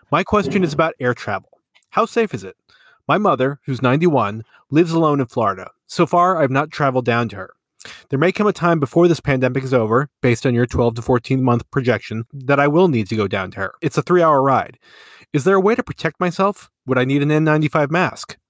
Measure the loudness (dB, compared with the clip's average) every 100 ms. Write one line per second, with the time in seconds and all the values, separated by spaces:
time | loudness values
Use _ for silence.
0 | -4 -2 0 0 0 0 -2 0 -2 0
1 | -2 -2 -4 -8 -10 _ _ _ _ -4
2 | -2 0 -2 -4 -12 -18 _ _ _ _
3 | -2 0 2 2 0 -2 -8 -2 2 2
4 | 2 2 -2 -6 -14 _ -2 0 2 2
5 | 2 0 -2 0 -2 -2 -10 _ _ -2
6 | 2 4 2 2 0 0 -2 -2 0 0
7 | 0 -2 -2 -6 -14 _ _ _ -20 -20
8 | -6 0 0 0 -2 0 0 0 0 2
9 | 4 2 0 0 0 -2 0 0 2 0
10 | 0 _ 0 0 0 0 0 0 -2 -2
11 | -2 -2 0 0 2 0 -2 -4 0 -2
12 | -2 -10 -10 -12 -2 2 2 4 2 2
13 | -2 -2 -2 -2 -6 -8 -10 -6 -4 -4
14 | 2 4 4 4 4 2 -2 -12 _ -20
15 | -20 -20 _ -2 2 2 2 0 -4 -4
16 | -6 -4 -6 0 -2 -2 -14 _ -2 0
17 | 2 0 2 2 2 2 0 0 0 0
18 | -2 -4 -16 -18 _